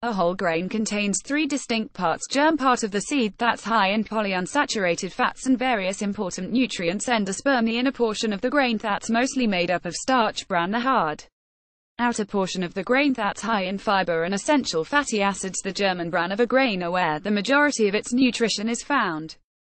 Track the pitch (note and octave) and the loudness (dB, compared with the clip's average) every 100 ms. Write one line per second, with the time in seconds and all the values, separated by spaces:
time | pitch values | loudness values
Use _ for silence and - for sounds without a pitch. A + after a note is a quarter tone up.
0 | A#3+ G3+ F3 F#3 F#3+ D#3+ F#3 G#3+ G#3+ G#3 | -2 0 0 2 0 0 -2 -2 -2 0
1 | G3+ G3 - C#4+ D#4 C#4+ - A3+ G#3+ - | 0 -2 -2 -2 0 -2 -2 -4 -4 -2
2 | F3+ D#3 - C4 D4+ E4 C4 A#3+ A3 G3+ | -2 -2 -2 2 2 2 2 2 0 -4
3 | - D4 A3 - A#3+ - - A3+ F#3+ G#3 | -2 0 0 0 -2 -2 0 2 2 2
4 | G#3 G#3+ G#3 F#3 F3+ C#4+ C#4+ A3 F#3 E3+ | -2 -2 -2 -2 -2 -2 0 0 0 0
5 | F#3+ - G#3 - B3+ B3+ B3+ A#3 F#3 G3 | -4 -2 -2 -2 0 0 2 0 -2 -2
6 | G3+ G3+ G3 - F#3 A3+ B3+ - E3+ F#3+ | -4 -4 -6 -6 -4 0 0 0 -2 -2
7 | - A#3 G3 F#3+ C#4 C4 A3+ A#3 C4 C4 | 0 0 0 -2 2 2 2 2 0 0
8 | A#3 G#3 A3 G3 B3 C#4+ C4 A3 A3 G3+ | 0 0 -2 0 0 2 2 0 -2 -4
9 | - A3+ C4 C4+ A#3+ F#3 F3 F3 F3+ D#3+ | 0 0 2 0 0 2 2 0 -2 -8
10 | - C4 A3 - - F3+ E3+ A3 A#3+ B3+ | 0 2 2 -2 -2 -2 0 -2 2 2
11 | E3 D3+ - _ _ _ _ _ _ _ | 0 -4 -12 _ _ _ _ _ _ _
12 | A#3+ A#3 G#3 G#3 F#3 F#3 F3+ - F3+ B3+ | -2 0 -2 0 -2 -2 -4 -4 0 2
13 | D4 B3+ G3+ - G3+ A3 F#3 G3 - G3 | 4 2 -2 -4 -2 0 0 -4 0 2
14 | F3+ E3 E3 G3 - D4+ A#3 E3 D#3+ D4 | 2 0 0 -2 2 2 2 -2 0 0
15 | C#4 G#3+ G3 F#3+ F#3+ F3+ G3 F#3+ G3+ F3+ | 0 0 0 0 -4 -6 -6 -2 0 0
16 | E3+ F3 E3+ G3+ A#3+ B3+ C4+ F#3+ F3 F3+ | -2 -2 -2 0 2 4 2 0 -2 0
17 | F3 D3+ G3 G#3 G3 C#4 D4 C4 G#3+ G3+ | 0 0 0 -2 2 4 4 4 2 2
18 | - A#3+ C4 - A3+ - G#3+ A#3 - C#4+ | -2 2 2 2 0 0 -4 -4 -2 0
19 | G#3 D#3 D#3+ - _ _ _ | 0 -2 -8 -16 _ _ _